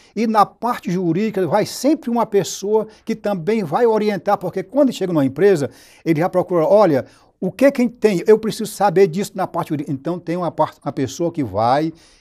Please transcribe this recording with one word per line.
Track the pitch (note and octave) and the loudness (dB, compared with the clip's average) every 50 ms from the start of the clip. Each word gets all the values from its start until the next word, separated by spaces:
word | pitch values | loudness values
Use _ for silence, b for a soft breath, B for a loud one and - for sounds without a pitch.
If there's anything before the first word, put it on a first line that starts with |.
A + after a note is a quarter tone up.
| b b b | b b b
e | G3 A#3 | -4 -2
na | A3 A3 G#3+ G3 | 0 2 2 2
parte | - - _ A3 A#3 A#3+ - - G#3 | 2 0 _ -6 -4 -4 -4 -4 -4
jurídica | F3 F#3 F#3 E3+ D#3 F#3 A3 A3 - F#3+ F#3+ | -4 -2 0 0 0 0 -2 -2 -2 -2 -2
vai | D3 E3 G#3+ G3 | 0 0 0 -2
sempre | - - - - C#4 D#4+ D#4 - A#3+ | -2 -4 -2 0 0 0 0 -2 -4
uma | A#3 A#3 G#3+ | -2 -2 -2
pessoa | G#3+ - G3 F3+ - - - F#3+ G3+ G#3+ A3 G#3+ G#3+ B B B | 0 0 0 -2 -2 -6 -8 -4 -2 -2 -2 -2 -4 B B B
que | - A3+ | -8 -8
também | A3 - G#3 G3+ F3+ D#3 F#3 A3+ A3+ G3 | -6 -4 -4 -4 -4 -2 -2 -2 -2 -2
vai | C#3 D#3+ G#3+ B3 | -2 0 2 2
orientar, | A3+ A3 G#3+ G#3+ G#3 G3+ F3 - G3 G3+ | 2 2 2 0 -2 -2 -2 -2 -2 -2
porque | - F3+ E3+ - F#3+ F#3 | -2 -2 -6 -6 -8 -8
quando | - - C4+ D4 B3 | -4 0 0 2 2
ele | - | 0
chega | - - F3+ F3 | -2 -4 -2 0
numa | D3+ C3+ | 0 0
empresa, | C3 C3+ - F#3 G3+ F#3+ D3 C#3 A2+ B B B B B B B | 0 0 2 4 4 4 2 0 -4 B B B B B B B
ele | D#3+ E3 D3+ | -2 0 0
já | E3+ | 0
procura, | F#3 - F#3 E3+ - F3+ E3+ D#3 | 0 0 -2 -2 0 0 0 2
Olha, | D3 G3 G#3+ G#3 E3+ D3 B2 G#2+ b b b b b b _ G3+ | 4 6 6 6 4 4 2 -2 b b b b b b _ -8
O | F3+ | -8
que | - - C4 C#4 | 0 2 2 4
quem | C#4 A#3+ B3 A#3 | 4 2 0 -2
tem? | - - - G#3+ G3+ E3+ E3 | 0 0 0 2 2 2 2
Eu | A3+ G#3+ | 4 2
preciso | A3 A3 G#3+ - - A3 - | 4 2 -2 -6 -6 -8 -10
saber | - - F#3+ G#3 D#3+ F#3+ G3 | -2 0 0 2 4 4 4
disso | F#3+ D3+ G3 G3+ - - | 4 2 -2 -6 -6 -6
na | F#3+ F3+ | -6 -6
parte | - - E3 D#3+ - | -4 -4 -6 -4 -4
jurídica. | D#3+ C#3+ D3 - | -4 -6 -4 -6
Então, | C#3+ C3 C3+ E3 F3+ F3 | -6 -6 -4 -6 -6 -6
tem | - - E3+ | -6 -6 -6
uma | F3+ F3 D#3+ | -4 -4 -4
parte, | D3+ - D#3 - - _ - | -2 -2 -2 -2 -4 _ -10
uma | D3 | -8
pessoa | - - C3+ B2+ - - E3+ E3+ | -4 -4 -4 -4 -4 -4 -6 -4
que | E3 D#3 C#3 | -4 -4 -6
vai | G#2 F#2 G#2 A2 A#2+ C3 D3 D#3+ D#3+ D#3+ b b b b b | -4 -2 0 2 2 2 2 0 -2 -6 b b b b b